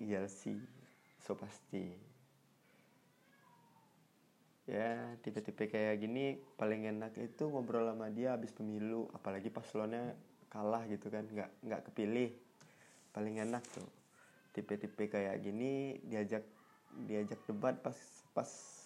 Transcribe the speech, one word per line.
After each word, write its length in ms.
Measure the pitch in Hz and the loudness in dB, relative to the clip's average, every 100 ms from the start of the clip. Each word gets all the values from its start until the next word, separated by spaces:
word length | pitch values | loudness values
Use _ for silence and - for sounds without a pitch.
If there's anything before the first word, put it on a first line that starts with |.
I 100 | 107 | 0
L 160 | 98 98 | 0 0
C. 240 | - - 104 127 - - - - - | -4 -6 -6 -6 -14 -20 -20 -20 -10
So 100 | - | -4
pasti. 800 | 98 104 - - 98 92 90 - - - - - _ - - - - - _ - - - - - - - - - _ - _ - _ - | -4 -4 -12 -6 -4 -4 -6 -16 -20 -20 -20 -20 _ -20 -20 -20 -20 -20 _ -20 -20 -20 -20 -20 -20 -20 -20 -20 _ -20 _ -20 _ -2
Ya, 480 | 101 113 117 120 117 - | 2 2 2 -2 -6 -4
tipe-tipe 400 | 107 107 101 107 | -4 -2 0 2
kayak 320 | 110 107 107 | 4 6 4
gini 400 | 110 123 139 135 - | 2 2 2 0 -6
paling 320 | - 107 110 110 | 0 2 4 2
enak 320 | 107 110 110 | 0 -2 -4
itu 320 | 117 - 151 | -4 0 0
ngobrol 400 | 139 120 117 113 | 2 2 4 4
sama 240 | 110 110 | 2 -2
dia 240 | 110 127 123 | 0 2 2
habis 160 | 113 | 0
pemilu, 560 | - 110 107 107 113 113 - | -4 -2 0 2 2 0 -4
apalagi 320 | - 98 104 | -2 -2 -2
paslonnya 640 | 110 113 110 107 117 120 - - - - | -4 -2 0 2 0 -2 -4 -12 -20 -12
kalah 320 | 107 104 113 113 | -2 2 2 2
gitu 240 | 101 107 | -2 -2
kan, 160 | 107 107 | -4 -2
nggak, 240 | 107 98 - 120 | -4 -4 -6 -4
nggak 160 | 107 - | -4 -2
kepilih. 400 | - 104 117 123 - - - - - - - - | 0 2 4 2 -2 -16 -20 -20 -20 -20 -20 -10
Paling 320 | - 107 110 | -2 0 0
enak 240 | 110 120 - | 0 0 -4
tuh. 160 | - 90 - - - - - - | -10 -12 -14 -20 -20 -20 -20 -8
Tipe-tipe 560 | - 104 104 104 - 104 | -4 -2 -2 -2 0 2
kayak 320 | 107 98 98 | 4 2 2
gini 560 | 101 104 131 135 139 - - | 0 0 2 2 0 -4 -2
diajak, 400 | 110 104 110 107 - - - - | 0 2 0 -2 -12 -20 -20 -16
diajak 480 | - 107 107 104 113 - | -8 -2 2 0 -2 -2
debat 320 | 104 127 131 | 2 2 2
pas, 160 | - 123 - - - - | -2 -6 -8 -20 -4 -2
pas 80 | 117 - - - | -2 -4 -14 -16